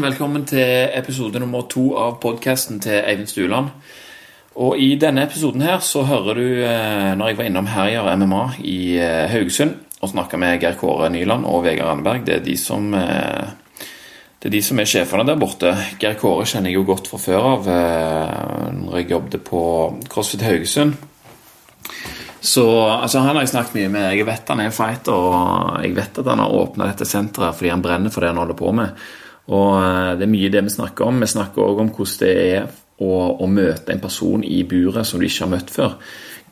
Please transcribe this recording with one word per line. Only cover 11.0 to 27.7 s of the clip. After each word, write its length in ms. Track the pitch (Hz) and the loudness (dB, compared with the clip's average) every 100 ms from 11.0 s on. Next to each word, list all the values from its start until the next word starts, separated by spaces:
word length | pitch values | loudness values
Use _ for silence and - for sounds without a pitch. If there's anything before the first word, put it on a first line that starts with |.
| 80 | 0
Nyland 380 | 85 90 120 - | 0 0 0 0
og 160 | 85 | 0
Vegard 240 | 87 78 80 | 2 0 0
Ranneberg. 380 | 73 87 123 107 | 0 0 0 0
Det 80 | |
er 100 | 82 | -2
de 120 | - - | 0 -4
som, 360 | - 107 104 | -2 -4 -2
eh, 540 | 101 85 78 71 - 101 101 _ - - - - - - - | 0 0 0 -2 -4 -8 -12 _ -20 -18 -18 -20 -20 -20 -10
det 80 | - | -2
er 60 | 104 | -2
de 20 | |
som 180 | 101 127 | 0 0
er 60 | |
sjefene 400 | 104 113 - 95 | 2 2 2 0
der 120 | 127 156 | 2 2
borte. 360 | 95 - 87 92 98 - | 0 2 2 2 -2 -4
Geir 160 | 107 107 | -4 0
Kåre 240 | 104 82 | 2 2
kjenner 240 | 113 113 92 | 0 -2 0
jeg 60 | |
jo 100 | 92 | 2
godt 240 | 98 95 - | 2 0 -2
fra 80 | - | -8
før 240 | - 95 127 | 0 2 4
av, 140 | 123 98 | 2 2
eh, 1040 | 87 85 82 80 80 80 50 50 - 50 | 2 2 2 0 0 -2 -4 -4 -4 -4
når 200 | - 90 | -6 -4
jeg 160 | 87 87 | -4 -2
jobbet 360 | 85 - - | -2 -2 -8
på 640 | - 90 85 82 80 - - | -4 -2 0 2 0 -4 -8
CrossFit 320 | - 104 104 | -4 -4 -2
Haugesund. 540 | 110 85 92 147 147 135 - _ - - - - - - - - - - - - | 2 2 2 2 2 0 -8 _ -20 -20 -20 -20 -20 -20 -18 -14 -14 -14 -16 -6
Så, 220 | - 135 117 113 110 | 0 4 6 6 4
altså, 300 | 113 120 135 | 2 2 2
han 160 | 135 147 | 4 2
har 80 | |
jeg 80 | 135 | 2
snakket 200 | 123 117 | 0 -2
mye 140 | 110 95 | -2 -2
med. 280 | 104 98 98 | 0 0 0
Jeg 100 | 107 | 0
vet 220 | 117 - | -2 -2
han 100 | 73 | -2
er 120 | 107 | -2
fighter, 420 | 113 110 127 - | -2 -2 -2 -2
og 680 | 98 90 87 90 90 87 87 | 2 2 2 2 0 0 -2
jeg 100 | 92 | -2
vet 240 | 90 - - | -2 -4 -4
at 80 | 127 | 0
han 120 | 113 | 2
har 120 | 104 | 2
åpnet 380 | 101 90 - 98 | 2 0 -2 -4
dette 180 | 98 113 | -2 -2
senteret 480 | 101 101 - 90 | -2 -2 -2 -2
fordi 160 | 82 90 | 0 -2